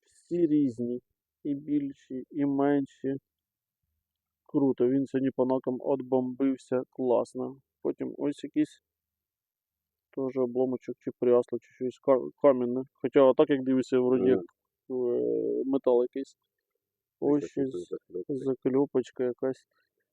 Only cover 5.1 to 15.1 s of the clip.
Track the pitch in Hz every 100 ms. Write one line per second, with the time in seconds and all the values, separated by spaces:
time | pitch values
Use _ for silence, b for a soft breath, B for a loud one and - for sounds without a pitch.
5.1 | 135 135 - 127 131 - 127 147 135 127
6.1 | 131 127 123 139 131 - 127 127 - 127
7.1 | 117 120 127 127 135 _ _ 147 143 131
8.1 | - 143 143 - 151 151 - _ _ _
9.1 | _ _ _ _ _ _ _ _ _ _
10.1 | - 131 131 127 120 131 123 - 123 -
11.1 | - 123 123 120 117 - _ 127 - -
12.1 | 131 - - 143 127 120 127 131 _ 131
13.1 | 147 135 127 156 139 131 131 123 127 127
14.1 | - 196 190 170 _ _ _ _ 127 123